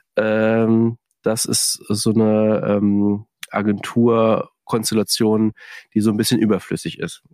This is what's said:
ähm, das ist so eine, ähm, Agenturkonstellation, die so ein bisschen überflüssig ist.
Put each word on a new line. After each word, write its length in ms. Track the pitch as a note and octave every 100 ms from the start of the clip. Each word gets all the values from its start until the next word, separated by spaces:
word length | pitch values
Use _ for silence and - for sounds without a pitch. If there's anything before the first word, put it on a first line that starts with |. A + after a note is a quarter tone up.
| _ -
ähm, 800 | A2 A2 A2 A2+ A2+ A2+ A#2 A#2 _ _
das 240 | A2+ A2 -
ist 360 | A2 - - -
so 220 | G#2 A2+
eine, 540 | G#2+ A2 G#2+ G#2+ G#2 -
ähm, 600 | G#2 G2+ G2+ G2+ G2+ - _ -
Agenturkonstellation, 2000 | G#2 G#2 G#2 - - A#2 A#2 A2 G#2+ - _ - A#2 A2 A2 G2+ - A2 G#2+ G#2+ - - - -
die 80 | G#2+
so 100 | G#2+
ein 60 | G#2+
bisschen 220 | A2 A2+
überflüssig 600 | A2 F#2+ - F#2+ E2+ -
ist. 240 | F2 - _